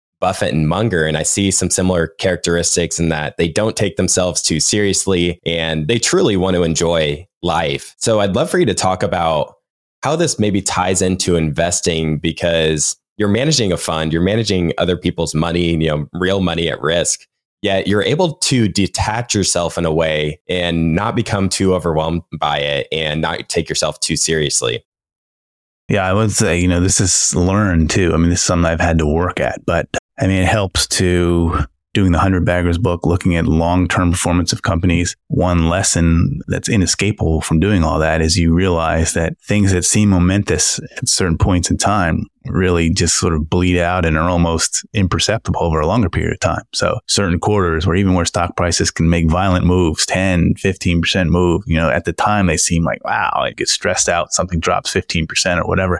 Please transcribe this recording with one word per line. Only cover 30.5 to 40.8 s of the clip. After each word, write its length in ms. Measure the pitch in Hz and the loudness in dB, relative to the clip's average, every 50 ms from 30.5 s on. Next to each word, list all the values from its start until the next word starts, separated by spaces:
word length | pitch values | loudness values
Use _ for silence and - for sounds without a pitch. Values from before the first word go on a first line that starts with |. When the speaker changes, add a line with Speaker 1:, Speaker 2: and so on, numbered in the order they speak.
| 117 107 98 92 - - - | 0 0 -2 -2 -2 -4 -2
Speaker 2:
to 760 | - - - 95 90 90 87 87 87 87 85 82 80 - - - - _ _ _ _ - | -2 0 0 2 2 2 2 2 2 2 2 2 2 0 -2 -4 -6 _ _ _ _ -2
doing 180 | 110 98 92 | 2 2 4
the 60 | 87 | 4
Hundred 260 | 82 98 95 95 90 87 | 2 2 2 2 2 2
Baggers 360 | 87 87 90 87 87 85 87 | 2 2 2 2 0 0 0
book, 260 | - 90 87 85 - | 0 0 -2 0 0
looking 300 | 85 87 90 - 95 85 | 0 0 2 0 0 0
at 100 | 82 82 | 2 2
long-term 680 | 82 80 80 82 85 90 92 90 85 - 87 90 87 | 2 2 2 2 2 2 2 2 2 0 0 2 0
performance 400 | 87 - - 92 87 90 87 - | 0 0 0 0 0 0 0 0
of 120 | - - - | -4 -2 -2
companies. 520 | - 85 82 - 87 82 87 87 - - - _ | -2 0 0 2 2 2 2 0 -2 -6 -10 _
One 420 | _ - 85 87 90 87 82 80 82 | _ -2 0 2 2 2 2 2 2
lesson 720 | 87 95 98 - - 85 82 85 82 85 92 - 69 - - | 2 2 0 0 0 2 2 4 4 4 2 0 -2 -4 -6
that's 220 | - 90 90 - - | -6 -6 -4 -2 0
inescapable 720 | 120 101 87 - - - 98 107 107 - - 82 80 76 | 0 2 2 0 0 0 0 -2 0 0 0 0 0 0
from 180 | - - 80 80 | 0 0 2 2
doing 240 | 90 101 107 90 78 | 2 4 2 2 2
all 160 | 78 80 80 | 2 2 0
that 220 | 78 80 78 82 | 0 2 2 2
is 140 | 80 80 80 | 2 2 2
you 160 | - 85 82 | 2 2 2
realize 640 | 82 87 95 92 87 82 82 80 82 80 80 - - | 2 2 2 2 2 0 0 0 0 0 0 0 0
that 260 | 87 82 82 82 - _ | -2 -2 -2 -4 -8 _
things 240 | - 104 104 101 98 95 | -2 0 2 2 2 2
that 120 | 90 85 | 0 0
seem 240 | - - 107 107 104 | 0 2 4 4 4
momentous 720 | 95 90 87 90 95 101 101 - 82 78 - - - - | 4 4 4 4 2 2 0 0 0 0 0 -2 -2 -4